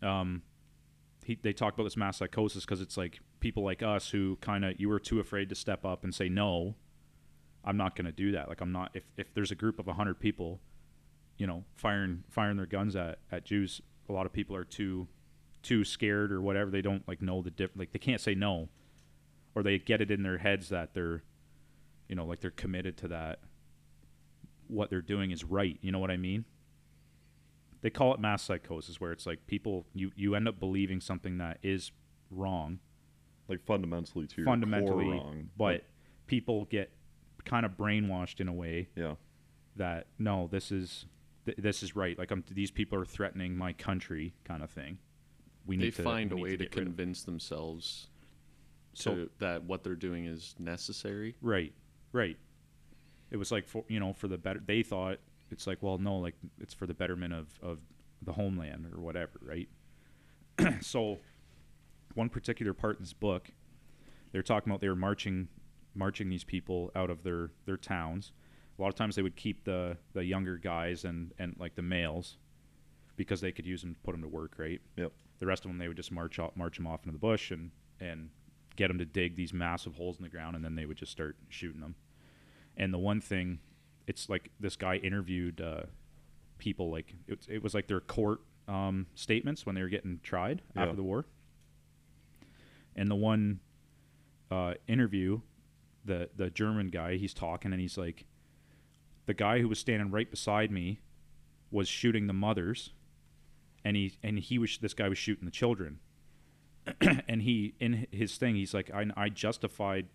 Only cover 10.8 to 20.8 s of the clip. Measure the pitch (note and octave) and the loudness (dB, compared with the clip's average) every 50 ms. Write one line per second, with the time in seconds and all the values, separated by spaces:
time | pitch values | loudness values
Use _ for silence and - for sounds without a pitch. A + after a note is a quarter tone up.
10.8 | - - - - - - - - - - - - G2+ F#2+ E2+ F2 G2 - - - | -20 -20 -20 -20 -20 -20 -20 -20 -20 -14 -6 -4 -2 -2 -2 -4 -8 -12 -8 -2
11.8 | - A2 G2+ G2+ G2 F#2 F2+ F2 F#2 - - A2+ G#2+ G#2 G2+ G2+ F#2+ E2 G2+ G2 | 2 2 4 4 2 2 0 -2 -6 -4 0 2 2 2 2 0 0 0 0 2
12.8 | G2+ G#2 F#2+ F#2+ F2 E2 E2 - - - F2+ F2 - - G2+ G2+ G2 F2+ - - | 2 2 2 0 -2 -2 -6 -8 -8 -6 -6 -6 -2 2 4 4 4 2 0 -8
13.8 | - - - - - - G2+ F#2+ F#2 F2+ - G#2+ G2+ - F#2+ F#2 F2 - - - | -12 -16 -20 -16 -6 -4 -2 0 0 0 0 -2 -2 -2 -2 -6 -6 -6 -2 -2
14.8 | G#2 F#2+ F#2+ F#2 F2+ - - - - - - - - - - - - - B2 A2 | 0 0 0 -2 -4 -6 -10 -20 -20 -20 -20 -20 -20 -20 -20 -6 2 6 6 6
15.8 | G2+ - - - A2+ G#2 G#2 G#2 G#2 G2+ G2+ F#2 F#2+ G2 G2 G2 G#2 G2 F#2+ G2 | 6 4 2 2 2 4 4 4 4 4 2 2 2 2 4 2 2 2 2 2
16.8 | F#2 G2+ G2 F#2+ - - F#2 - F#2+ F#2 F#2 F#2 F2 F2 E2 - F#2+ F#2 - F#2+ | 2 2 2 0 -2 -4 -6 -2 0 0 0 0 -2 -2 -2 -2 -2 -2 -2 -6
17.8 | F2+ - - G2+ - C3+ B2+ G#2 - A2+ G2+ F#2+ G2+ G2+ F#2+ E2 D#2+ - - - | -8 -6 -6 -2 2 2 2 2 4 2 2 4 4 2 2 0 -2 -6 -8 -16
18.8 | - - - - - - - - - - - - - - - A2 G2+ G2+ G2 F#2 | -20 -20 -20 -20 -20 -20 -20 -20 -20 -20 -20 -20 -14 -4 -2 2 4 4 4 4
19.8 | - - A2+ G#2+ G#2+ G2 G#2 G2+ G2 F#2+ F#2 F2 F2+ G2+ G2+ F#2+ F2+ - G2 F2 | 4 4 4 4 4 4 2 2 2 0 0 2 4 4 2 2 0 -2 -2 -2